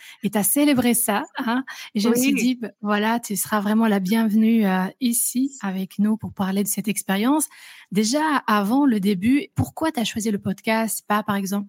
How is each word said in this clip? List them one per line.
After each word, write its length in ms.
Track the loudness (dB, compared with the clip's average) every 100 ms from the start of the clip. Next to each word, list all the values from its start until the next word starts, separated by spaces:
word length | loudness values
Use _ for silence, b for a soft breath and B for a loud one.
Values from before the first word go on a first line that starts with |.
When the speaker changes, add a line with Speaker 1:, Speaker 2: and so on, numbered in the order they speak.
| B B
Speaker 1:
et 80 | -4
t'as 120 | -2
célébré 520 | 0 2 2 4 2
ça, 300 | 2 0 -2 -4 -6
hein. 260 | -2 -2 -4 B B
Et 60 | -2
je 80 | 2
me 60 |
suis 180 | 2 2
Speaker 2:
Oui. 80 | 2
Speaker 1:
dit, 140 | 0
ben, 180 | -2 -6 -6
voilà, 400 | -2 0 0 -2
tu 160 | -4 -6
seras 240 | -2 -2
vraiment 260 | 2 2 2
la 120 | 2
bienvenue, 640 | 0 0 2 2 4 4 2
euh, 200 | 0 -2 -4
ici 500 | -2 -2 -2 -2 -4 -4
avec 380 | -8 -6 -6 -2
nous 180 | 0 0
pour 160 | -4
parler 300 | -4 -2 -2
de 60 | -2
cette 200 | -4 -4
expérience. 600 | -4 -2 0 2 0 -2 B B B B
Déjà, 300 | 0 2 2 0 0 0
avant 400 | 0 2 2 4
le 120 | 2
début, 500 | 2 2 2 0 0
pourquoi 380 | -4 -4 -2 -2
t'as 120 | -2
choisi 260 | -4 -4 -2
le 80 | -2
podcast, 680 | -4 -4 -2 0 -2 -4 -2
pas 160 | -2
par 140 | 0 -2
exemple 320 | -2 -4